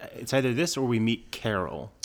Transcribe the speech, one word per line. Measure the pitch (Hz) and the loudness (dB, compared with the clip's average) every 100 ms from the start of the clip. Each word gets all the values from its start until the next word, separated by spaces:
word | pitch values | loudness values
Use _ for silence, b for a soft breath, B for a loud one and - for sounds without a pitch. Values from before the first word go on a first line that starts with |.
| - | -12
it's | - 120 | -12 0
either | 135 127 | 2 2
this | 120 170 143 | 2 0 0
or | 123 | 2
we | 113 | 4
meet | 113 113 - | 4 2 -4
Carol | - 113 98 76 73 - - | -6 -2 0 -2 -6 -10 -12